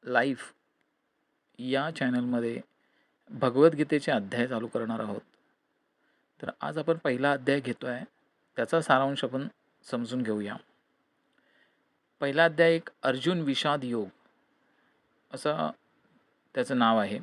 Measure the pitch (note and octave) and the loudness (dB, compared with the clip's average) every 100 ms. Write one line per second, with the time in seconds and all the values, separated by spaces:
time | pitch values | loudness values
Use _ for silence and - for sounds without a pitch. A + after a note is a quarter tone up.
0 | B2 B2 C3+ B2 - - _ _ _ _ | -2 0 2 -2 -10 -20 _ _ _ _
1 | _ _ _ _ _ - B2+ C3+ D3+ D#3+ | _ _ _ _ _ -12 -4 -2 -2 -2
2 | C3 B2 B2 A#2+ A#2 A#2 - _ _ _ | 0 0 0 0 -2 -4 -10 _ _ _
3 | _ _ - - B2+ B2+ D#3+ D3+ D3+ D3 | _ _ -18 -2 0 6 6 6 2 0
4 | D#3+ A#2+ G2 A#2+ B2+ A#2 A2+ A#2 A2+ A2+ | 2 0 -2 -2 -2 -4 -6 -4 -4 -4
5 | G#2+ G2+ - _ _ _ _ _ _ _ | -6 -8 -12 _ _ _ _ _ _ _
6 | _ _ _ _ - - - D#3 D3+ E3 | _ _ _ _ -12 -8 -6 -4 -2 0
7 | C#3+ B2 C#3+ C#3 B2+ C#3 C3 - B2+ B2 | 0 0 0 0 0 0 -2 -6 -6 -8
8 | - _ _ _ _ - A#2 E3 D#3 C3 | -10 _ _ _ _ -6 -2 0 4 4
9 | C3+ C#3 B2 C3 C#3+ - _ _ - A#2+ | 2 -2 -4 -6 -8 -14 _ _ -10 -8
10 | A#2 B2+ A2 G#2+ G2+ A#2 - _ _ _ | -4 -4 -2 -2 -4 -10 -16 _ _ _
11 | _ _ _ _ _ _ _ _ _ _ | _ _ _ _ _ _ _ _ _ _
12 | _ _ C#3 C#3 E3 D#3 E3 E3 - - | _ _ 0 4 4 6 6 4 0 -4
13 | B2+ C3 C#3+ F3+ C#3+ C3 D3+ D3 B2 A#2 | -2 0 0 0 0 0 0 -2 -2 -4
14 | F#2+ - _ _ _ _ _ _ _ _ | -4 -10 _ _ _ _ _ _ _ _
15 | _ _ _ C3+ D3+ D#3 D#3 - _ _ | _ _ _ -6 -4 -2 -4 -6 _ _
16 | _ _ _ _ _ C3 A#2+ B2+ A2+ A2+ | _ _ _ _ _ -4 -2 2 4 4
17 | G2 G#2 | 0 -4